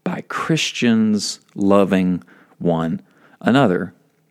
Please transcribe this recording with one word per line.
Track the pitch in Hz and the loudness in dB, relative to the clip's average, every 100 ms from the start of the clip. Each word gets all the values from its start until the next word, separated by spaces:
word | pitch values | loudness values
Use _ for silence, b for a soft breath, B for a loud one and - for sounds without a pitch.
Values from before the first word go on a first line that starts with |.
| - | -10
by | - - | -10 -10
Christians | - - 160 - - 120 113 110 104 95 - _ - | -8 -2 -2 -2 -2 2 2 2 0 -4 -12 _ -2
loving | 98 101 95 92 92 87 - b b b | 2 4 4 2 0 -2 -6 b b b
one | 90 82 82 - _ b b b | -2 -2 -2 -6 _ b b b
another. | 107 131 117 87 92 - _ _ _ | 0 2 2 0 -4 -12 _ _ _